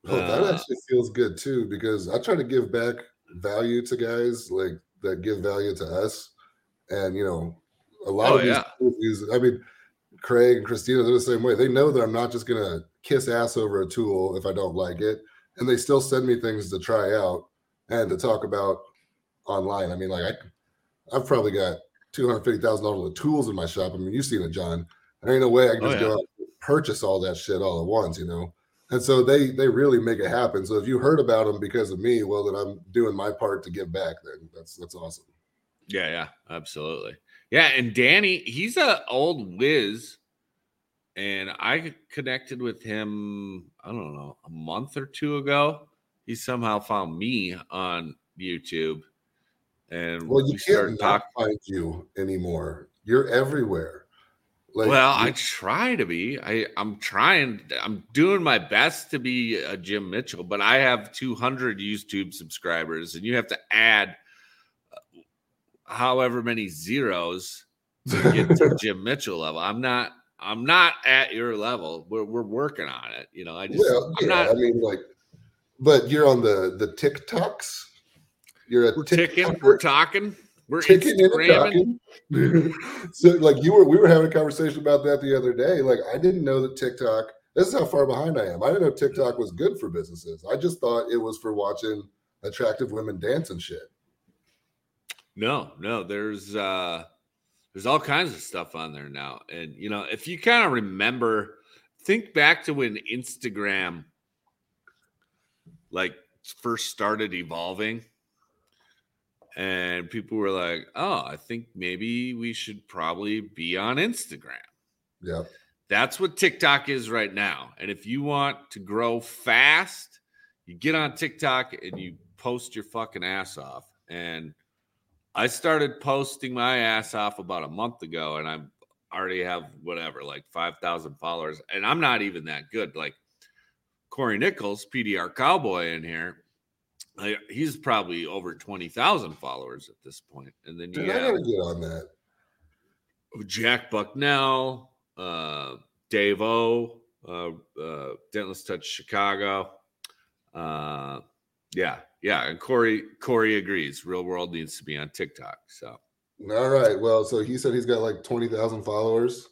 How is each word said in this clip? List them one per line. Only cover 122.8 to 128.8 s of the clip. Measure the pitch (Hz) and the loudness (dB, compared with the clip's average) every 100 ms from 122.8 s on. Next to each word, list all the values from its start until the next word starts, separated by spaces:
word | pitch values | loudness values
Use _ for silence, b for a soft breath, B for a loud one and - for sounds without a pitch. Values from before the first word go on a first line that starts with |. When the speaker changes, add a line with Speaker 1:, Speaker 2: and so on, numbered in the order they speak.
Speaker 2:
fucking | 101 113 113 95 | -12 -10 -10 -8
ass | 90 95 92 78 | -6 -6 -6 -12
off. | 67 65 _ _ _ | -16 -18 _ _ _
And | 85 85 82 78 - _ _ _ _ _ _ _ - | -12 -10 -10 -12 -20 _ _ _ _ _ _ _ -4
I | 123 | -4
started | - 165 156 143 - | -2 0 2 0 -2
posting | 139 135 135 - 131 | -2 -2 -2 -8 -8
my | 123 120 127 | -2 0 2
ass | 113 110 110 | 0 0 -4
off | 110 104 101 | -4 -4 -6
about | 90 90 | -8 -8
a | 76 | -8
month | 87 117 117 | -6 -8 -8
ago, | 82 82 78 76 | -10 -8 -6 -6
and | 78 | -8
I | 80 71 _ | -10 -14 _